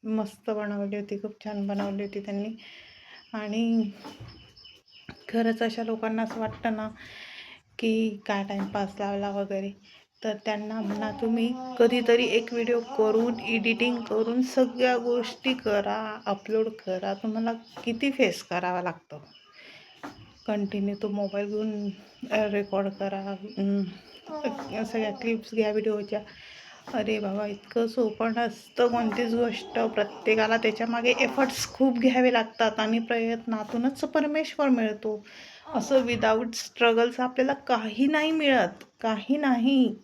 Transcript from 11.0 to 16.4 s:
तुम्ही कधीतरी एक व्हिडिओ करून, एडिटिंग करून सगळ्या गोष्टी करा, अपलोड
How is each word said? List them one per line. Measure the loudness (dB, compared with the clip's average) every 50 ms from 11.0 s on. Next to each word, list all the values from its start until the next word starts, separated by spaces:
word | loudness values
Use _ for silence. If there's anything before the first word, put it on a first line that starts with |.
| -4 -6
तुम्ही | -4 -2 0 0 2 2 2 0 0 -4 -6 -10 4 6
कधीतरी | 6 6 6 4 6 6 6 6 6
एक | 4 2 2 0 0 -2
व्हिडिओ | -2 0 2 2 0
करून, | 0 -2 0 2 4 4 6 4 4 2 0 -2
एडिटिंग | -2 0 0 2 2 2 2 2 2 2 2
करून | -2 -2 -2 0 0 0 2 2 2
सगळ्या | 0 2 4 4 4 4 4 2 4 4 4
गोष्टी | 2 2 0 0 0 0 -4 -8 -4 -2 -2 -2
करा, | 0 0 0 2 2 2 0 -2 -2 -4 -6 -8 -8 -2
अपलोड | -4 -4 -2